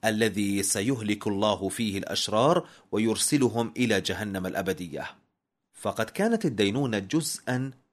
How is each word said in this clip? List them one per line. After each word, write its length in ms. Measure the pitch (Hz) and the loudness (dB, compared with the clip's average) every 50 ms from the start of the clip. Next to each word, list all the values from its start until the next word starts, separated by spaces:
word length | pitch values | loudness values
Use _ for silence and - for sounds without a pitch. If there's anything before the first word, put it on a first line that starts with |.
| - | 0
الذي 580 | 113 110 107 113 110 92 101 104 101 101 101 95 | 0 2 4 2 2 2 0 0 0 0 0 0
سيهلك 640 | - - 107 98 120 139 120 110 104 104 104 - 110 | 0 0 0 0 0 0 -2 0 -2 -2 0 0 -2
الله 420 | 104 98 104 107 101 87 95 95 | 0 2 2 2 2 2 -2 -4
فيه 280 | - - 117 107 98 98 | -2 -2 -2 -2 -2 -2
الأشرار 720 | 87 - 90 - - - 101 110 120 143 175 180 160 - - - _ _ | -4 -4 -4 -4 -2 0 2 4 4 6 4 2 0 -4 -18 -20 _ _
ويرسلهم 840 | - 104 113 110 107 98 - - 147 143 131 120 104 117 117 113 - - | -2 0 2 2 2 0 0 0 2 4 2 2 2 0 -2 -2 0 0
إلى 240 | 123 123 110 98 | 2 2 2 0
جهنم 440 | - - 95 92 107 104 98 95 92 | 0 -2 -4 -4 -4 -6 -4 -4 -4
الأبدية. 600 | 92 - - 95 92 92 82 90 82 71 73 - - - _ _ _ _ _ _ _ _ _ _ _ _ | -4 -4 -2 -2 -2 -2 -4 -6 -10 -8 -10 -10 -10 -14 _ _ _ _ _ _ _ _ _ _ _ _
فقد 360 | - - 104 98 - 113 - | -6 -4 -4 -2 -2 -4 -4
كانت 360 | - - 190 233 233 220 220 | -2 0 0 2 2 2 0
الدينونة 540 | 165 117 98 104 98 107 131 143 127 110 104 | 0 2 4 2 2 2 0 0 0 0 -2
جزءا 720 | 98 95 - 160 156 - - - - - 127 127 131 135 127 _ _ _ | -2 0 -2 -2 -2 -2 -6 -8 -4 -4 -2 -2 -2 -4 -8 _ _ _